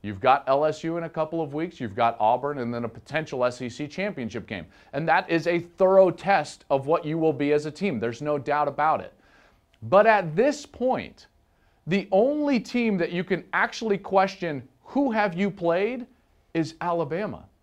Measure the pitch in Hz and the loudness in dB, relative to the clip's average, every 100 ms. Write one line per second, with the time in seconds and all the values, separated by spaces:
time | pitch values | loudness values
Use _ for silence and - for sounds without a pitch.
0 | 104 98 127 139 - 135 156 151 165 170 | -8 -2 2 2 4 2 2 -2 -6 -6
1 | 165 - 156 165 156 143 170 - 120 98 | -6 -6 -6 -4 -6 -6 -8 -8 -8 0
2 | 117 117 107 123 143 143 117 120 117 120 | 0 2 0 2 -2 -4 -6 -6 -8 -12
3 | - 151 160 135 123 - 127 - 151 - | -8 -8 -6 -2 -2 -2 -10 -10 -12 -6
4 | 202 156 117 113 90 101 82 - - 143 | -6 -6 -8 -8 -10 -12 -12 -20 -10 -6
5 | 160 165 190 165 165 175 170 _ 190 190 | 0 0 2 -2 0 -2 -4 _ 6 8
6 | 190 170 185 196 143 - _ 139 131 165 | 6 4 2 2 0 -10 _ -2 2 0
7 | 151 160 160 135 143 147 151 147 202 127 | 0 0 0 2 2 0 0 -4 -4 -2
8 | 117 117 147 147 139 147 147 135 151 135 | -4 -4 -4 -4 -2 0 0 2 0 0
9 | 90 _ _ _ _ _ _ _ 110 185 | -4 _ _ _ _ _ _ _ 4 6
10 | 214 214 175 151 262 285 - - 254 196 | 8 6 2 2 2 2 -10 -4 -2 -2
11 | 95 - - _ _ _ _ _ - 196 | -4 -16 -20 _ _ _ _ _ -2 -2
12 | 196 190 247 302 294 254 - 240 233 196 | 2 2 2 2 0 0 0 -2 0 0
13 | 170 175 185 175 - 175 220 - 220 196 | -2 -4 -2 -4 -2 -2 -2 -4 -4 -4
14 | - 190 190 190 175 147 139 _ - 254 | 0 2 2 -2 -6 -6 -10 _ -6 -2
15 | 277 220 208 170 202 202 170 170 208 254 | 0 0 -2 0 -4 -2 0 0 0 -4
16 | 240 _ _ _ _ 165 160 - 175 170 | -12 _ _ _ _ -4 -4 -4 -4 -2
17 | 151 165 208 90 - _ | -2 -4 -6 -10 -16 _